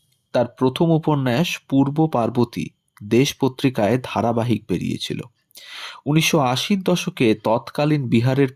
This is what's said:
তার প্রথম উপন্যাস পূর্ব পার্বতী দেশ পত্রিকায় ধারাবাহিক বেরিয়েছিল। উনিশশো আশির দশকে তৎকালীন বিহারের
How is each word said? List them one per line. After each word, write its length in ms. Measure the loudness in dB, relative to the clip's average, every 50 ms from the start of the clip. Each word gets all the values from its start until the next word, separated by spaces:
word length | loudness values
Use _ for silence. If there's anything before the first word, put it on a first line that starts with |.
| _ _ _ _ _ _ -2
তার 140 | -2 -2 -2
প্রথম 400 | -2 -2 -2 0 0 2 0 2
উপন্যাস 560 | 2 2 2 0 0 0 0 0 0 0 0 -2 -4 -10
পূর্ব 380 | _ -2 2 2 2 2 2 0 0 0
পার্বতী 580 | 0 0 -2 0 0 0 -2 -2 -2 -8 -8 -10 _ _ _ _ _ -14 -4
দেশ 260 | 0 2 2 2 2 0 -2
পত্রিকায় 580 | -2 -2 -2 0 -2 -2 0 0 0 0 0 0 -2
ধারাবাহিক 580 | -4 -4 -2 -2 0 0 0 0 0 -2 -2 -2 -4
বেরিয়েছিল। 520 | -4 -4 -2 -4 -6 -6 -6 -8 -8 -8 -10 -12 _ _ _ _ _ -20 -20 -20 -18 -16 -16 -16 -16 -10 -4
উনিশশো 320 | 0 2 2 2 2 2 2
আশির 400 | 2 2 0 -2 0 -2 -2 0 0
দশকে 440 | 0 0 0 -2 -4 -2 0 2 2 2 2 0
তৎকালীন 600 | -2 -2 -2 -2 -6 -4 -2 0 0 0 0 0 2
বিহারের 400 | 2 2 4 2 2 2 0 0 0